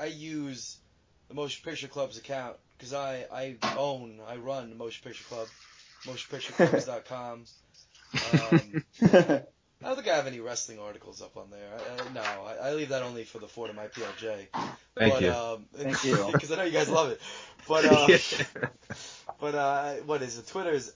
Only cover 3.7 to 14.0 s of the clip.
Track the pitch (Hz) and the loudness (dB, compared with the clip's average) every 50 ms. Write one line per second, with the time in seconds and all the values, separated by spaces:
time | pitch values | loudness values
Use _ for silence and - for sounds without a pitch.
3.7 | - 127 143 143 139 131 120 113 107 110 107 110 120 123 117 131 135 135 120 113 | 0 0 0 0 -2 -4 -8 -12 -14 -14 -12 -12 -12 -8 -6 -6 -6 -6 -6 -10
4.7 | 113 113 117 117 113 - - 127 110 - - - 123 117 113 113 - - - - | -10 -10 -8 -10 -10 -10 -14 -16 -16 -16 -14 -12 -8 -8 -8 -8 -10 -20 -20 -20
5.7 | - - - - - - - 131 127 117 - - 143 131 - - - - 175 - | -20 -20 -20 -20 -20 -16 -12 -12 -10 -10 -10 -10 -8 -8 -8 -4 4 6 6 6
6.7 | - 139 131 131 123 113 - - 131 127 123 120 117 120 117 - - _ _ _ | 6 2 0 -2 -8 -8 -8 -10 -10 -10 -8 -10 -12 -12 -16 -20 -20 _ _ _
7.7 | _ - - _ _ - - - - 139 - 117 123 - - - 170 165 - - | _ -20 -20 _ _ -20 -16 -6 -4 -4 0 2 2 2 4 6 6 4 4 4
8.7 | - 156 - _ _ - 240 185 - 180 165 - 147 - - - _ _ _ _ | -6 -6 -6 _ _ 4 6 10 10 10 8 8 2 0 0 -8 _ _ _ _
9.7 | _ _ - - 262 277 220 202 165 151 135 135 127 117 113 123 120 113 - - | _ _ -6 -4 -4 -2 0 2 2 2 2 0 -6 -8 -8 -6 -6 -6 -8 -8
10.7 | 113 107 104 104 104 104 - 101 98 98 98 90 _ 104 98 98 101 101 101 101 | -10 -12 -12 -12 -14 -14 -16 -18 -16 -16 -18 -16 _ -16 -16 -16 -16 -16 -16 -14
11.7 | 107 117 107 113 123 127 127 127 131 120 107 104 104 98 98 107 110 - 123 139 | -12 -10 -10 -10 -8 -8 -10 -8 -8 -6 -6 -6 -6 -6 -8 -10 -8 -6 -4 -2
12.7 | 151 156 151 131 135 131 127 123 120 117 113 - - 110 107 104 - 117 117 107 | -2 -2 -2 -2 -2 -2 -2 -4 -6 -8 -10 -10 -12 -14 -14 -14 -10 -10 -10 -8
13.7 | 104 107 107 104 - 123 | -8 -10 -12 -10 -8 -8